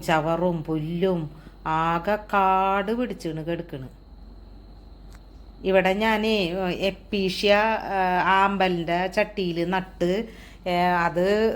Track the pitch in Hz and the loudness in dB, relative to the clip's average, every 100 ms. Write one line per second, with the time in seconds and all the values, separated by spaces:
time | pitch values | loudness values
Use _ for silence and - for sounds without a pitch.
0 | 165 160 151 165 180 170 151 160 156 170 | 2 2 2 0 0 -2 -2 -4 -2 0
1 | 190 175 151 - - - 151 160 165 170 | 0 0 -4 -12 -20 -10 -2 0 2 0
2 | 170 208 208 202 190 190 190 196 196 233 | 0 -4 0 2 4 4 2 0 -2 -4
3 | 247 185 170 156 156 170 170 139 131 - | -4 -6 -8 -6 -4 -6 -6 -12 -14 -16
4 | - - - - - - - - - - | -20 -20 -20 -20 -20 -20 -20 -20 -20 -20
5 | - - - - - - 185 190 185 196 | -20 -20 -20 -20 -20 -6 2 4 4 2
6 | 220 214 220 220 170 185 185 165 190 185 | 2 2 2 0 0 -2 -2 0 -2 -4
7 | - 208 190 185 202 202 220 220 135 190 | -6 -2 -2 0 4 4 4 0 -2 0
8 | 185 180 165 190 196 202 185 175 170 170 | 2 2 4 4 4 2 2 0 0 -2
9 | 185 202 208 208 180 170 170 190 185 - | 0 -2 -2 -2 -4 -2 -2 -2 -4 -2
10 | 175 196 226 - - - 185 175 180 175 | 0 0 -4 -12 -20 -10 -2 2 2 2
11 | 170 160 190 208 220 | 2 2 2 4 2